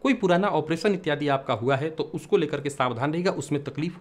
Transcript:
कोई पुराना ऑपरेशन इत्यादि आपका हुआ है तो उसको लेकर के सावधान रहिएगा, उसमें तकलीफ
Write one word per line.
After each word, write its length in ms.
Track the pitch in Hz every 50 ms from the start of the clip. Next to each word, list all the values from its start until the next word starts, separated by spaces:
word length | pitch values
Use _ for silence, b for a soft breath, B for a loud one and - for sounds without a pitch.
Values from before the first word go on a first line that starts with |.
कोई 120 | - 269 262
पुराना 340 | - 202 180 175 175 202 208
ऑपरेशन 440 | 170 156 151 147 165 165 - 208 196
इत्यादि 340 | 180 - 156 147 143 147 143
आपका 260 | 139 131 - - 123
हुआ 220 | 107 113 131 139
है 120 | 131 147 160
तो 140 | 156 - 147
उसको 320 | - - 170 - - 208
लेकर 240 | 196 156 147 - 139
के 100 | 139 139
सावधान 420 | 139 - 131 127 120 113 127 151
रहिएगा, 180 | 156 170 180 190
उसमें 320 | 175 170 139 - 147 139 143
तकलीफ 320 | - - 147 156 175 - -